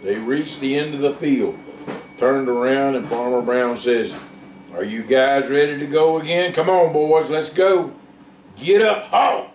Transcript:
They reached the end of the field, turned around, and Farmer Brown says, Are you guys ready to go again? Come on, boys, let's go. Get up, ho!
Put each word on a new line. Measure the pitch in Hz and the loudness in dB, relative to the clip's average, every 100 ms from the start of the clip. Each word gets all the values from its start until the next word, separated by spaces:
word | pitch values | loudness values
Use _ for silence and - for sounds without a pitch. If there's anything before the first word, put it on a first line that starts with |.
They | 98 104 | -4 -6
reached | 113 147 151 - | -2 -4 -4 -6
the | 135 143 | -4 -2
end | 151 | -4
of | 143 | -2
the | 143 | -4
field, | 143 151 131 98 - - - - - - - | -2 0 0 0 -6 -16 -18 -14 -14 -16 -2
turned | 123 139 131 | 0 0 0
around, | 120 127 135 139 | -2 0 0 0
and | 131 110 | -2 -4
Farmer | 117 123 123 | -4 -2 -2
Brown | 117 123 123 120 | 0 0 0 -2
says, | 120 117 107 - - - - - - | 0 0 -2 -8 -18 -20 -20 -20 -14
Are | 85 | -8
you | 101 110 | -8 -8
guys | 107 131 135 139 127 | 0 2 4 2 0
ready | 143 147 143 | 2 2 0
to | 143 | -2
go | 151 160 160 | 2 2 2
again? | 151 175 180 | -2 -2 0
Come | 160 165 | 0 2
on, | 185 - | 4 4
boys, | 151 151 156 143 | 2 4 2 2
let's | 156 151 | -4 -2
go. | 180 190 190 147 - - - - - - | 2 4 4 0 -10 -20 -20 -20 -20 -20
Get | - 151 202 | -10 2 4
up, | 220 208 | 4 0
ho! | - 233 - - - | 0 2 2 0 -6